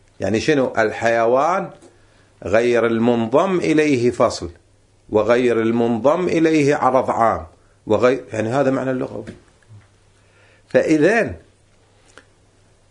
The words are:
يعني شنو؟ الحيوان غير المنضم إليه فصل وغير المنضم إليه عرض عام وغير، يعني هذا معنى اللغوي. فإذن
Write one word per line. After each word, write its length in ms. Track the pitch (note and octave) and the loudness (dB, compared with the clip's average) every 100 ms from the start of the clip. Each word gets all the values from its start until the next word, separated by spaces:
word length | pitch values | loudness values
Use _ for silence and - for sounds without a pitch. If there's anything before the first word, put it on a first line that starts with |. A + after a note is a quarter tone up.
| _ - | _ -8
يعني 200 | G2 A2 | -4 -2
شنو؟ 340 | A2 D3+ B2+ - | 0 0 0 0
الحيوان 920 | A2 G#2+ A2+ A#2 A2+ B2+ D3+ F#3+ F3+ - - _ _ _ _ _ | -2 -2 -2 0 2 2 0 -2 -6 -14 -20 _ _ _ _ _
غير 420 | - G#2+ A#2+ A#2 A2+ | -2 0 2 2 0
المنضم 720 | A2+ A#2 A#2+ A2+ C3 F#3+ F3+ | 0 2 0 0 0 0 0
إليه 540 | D#3+ D#3 D3+ C3 A#2+ | 0 0 2 0 0
فصل 400 | - A#2 - E2 - _ _ _ _ - | 0 0 -2 -10 -16 _ _ _ _ -4
وغير 520 | G#2 G#2+ A#2+ B2 A2+ | 0 2 2 2 0
المنضم 680 | A2+ A#2 A#2 A#2 A#2+ E3 F3+ | 0 0 0 0 0 0 0
إليه 480 | E3 D#3+ D#3+ C#3 D3 | 0 2 2 0 0
عرض 340 | B2+ C3 B2 | 0 0 0
عام 340 | G#2 A2+ F2+ E2 _ _ _ - | 0 0 0 -6 _ _ _ -2
وغير، 380 | G#2 A#2+ C3+ - | 2 2 0 -4
يعني 160 | A2 A2 | -6 -4
هذا 220 | C3 C3+ | -2 0
معنى 200 | C3 B2+ | -2 -4
اللغوي. 340 | B2+ C3 A2+ G#2+ - _ _ _ G#2+ - _ _ _ _ _ _ _ _ | -6 -8 -10 -14 -18 _ _ _ -20 -20 _ _ _ _ _ _ _ _
فإذن 680 | B2+ C#3 D#3 D3+ A3+ D#3+ E2+ - _ _ _ _ _ _ - _ _ _ _ _ _ - | 0 2 4 4 2 -2 -6 -18 _ _ _ _ _ _ -20 _ _ _ _ _ _ -4